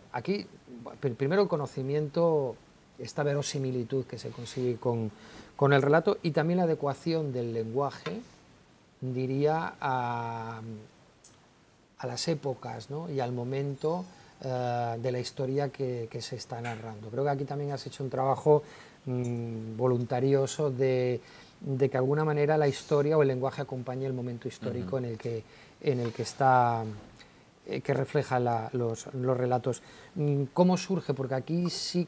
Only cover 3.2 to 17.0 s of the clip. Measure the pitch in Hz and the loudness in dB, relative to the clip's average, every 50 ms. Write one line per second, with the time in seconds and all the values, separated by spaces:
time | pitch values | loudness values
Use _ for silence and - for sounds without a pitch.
3.2 | 147 143 143 143 139 - - 143 135 131 127 127 120 117 135 135 127 - - 117 | 0 2 0 0 -2 -2 -4 -2 -2 -2 -2 -2 -2 -2 -2 -2 -2 -4 -8 -10
4.2 | - 123 117 - 120 113 - 131 127 123 120 113 - 127 120 117 113 107 - - | -10 -10 -10 -10 -12 -8 -4 -2 0 0 0 0 0 0 0 0 -2 -4 -6 -10
5.2 | - - - - - - - - 143 139 143 139 131 143 147 165 165 208 202 - | -16 -20 -20 -20 -20 -18 0 4 6 6 8 6 6 6 6 6 6 4 0 2
6.2 | - 170 143 165 151 165 175 185 180 165 160 - 143 143 139 - - 170 160 160 | 0 0 2 2 2 2 2 2 2 2 2 0 0 -4 -4 -2 -2 -2 0 0
7.2 | 156 143 127 123 120 117 113 117 113 113 113 131 143 135 - - - 156 175 220 | 0 -2 -2 -2 -4 -2 -2 -2 -4 -2 0 0 0 0 -2 -4 -6 -8 -8 -8
8.2 | 247 - - - - - - - - - - _ _ _ _ _ - 131 127 127 | -10 -14 -20 -20 -20 -20 -20 -20 -20 -20 -20 _ _ _ _ _ -6 -4 -2 -2
9.2 | 131 127 135 135 143 151 156 160 170 175 - - - 143 127 127 123 120 120 117 | -2 -2 0 2 2 2 2 0 -2 -4 -6 -6 -4 -2 0 0 0 -2 -2 -4
10.2 | 117 117 117 117 113 113 117 113 113 117 113 107 107 - - - - _ _ _ | -4 -6 -6 -8 -8 -8 -10 -10 -10 -12 -12 -12 -14 -18 -20 -20 -20 _ _ _
11.2 | - - - - - _ _ _ _ _ _ _ _ _ _ - - 127 120 120 | -20 -20 -20 -20 -20 _ _ _ _ _ _ _ _ _ _ -10 -8 -6 -6 -4
12.2 | - - 165 143 - 139 127 - - 120 117 117 110 - 139 151 165 175 151 135 | -2 -2 -2 -2 -2 -6 -6 -6 -8 -10 -10 -10 -10 -10 -10 -8 -8 -6 -4 -2
13.2 | 127 120 123 123 120 123 135 139 139 143 139 131 - 156 165 180 185 185 - - | -2 -2 -2 -4 -4 -4 -4 -4 -4 -4 -4 -4 -2 -2 -2 -2 -4 -10 -14 -20
14.2 | - - - - - 135 127 123 123 123 120 120 120 117 117 117 117 131 123 123 | -20 -20 -18 -10 -6 -4 -2 -2 -2 -2 0 -2 -2 -2 -4 -2 -2 -2 -2 -2
15.2 | 117 - - - 135 131 135 139 143 135 - - 139 127 123 120 117 113 - 123 | -4 -6 -6 -4 -4 -2 0 0 -2 -2 -4 -4 -4 -4 -4 -6 -6 -8 -8 -10
16.2 | 113 - 131 120 - - 131 117 117 120 117 110 113 113 110 107 | -10 -8 -10 -10 -10 -10 -10 -8 -6 -6 -6 -8 -10 -12 -12 -12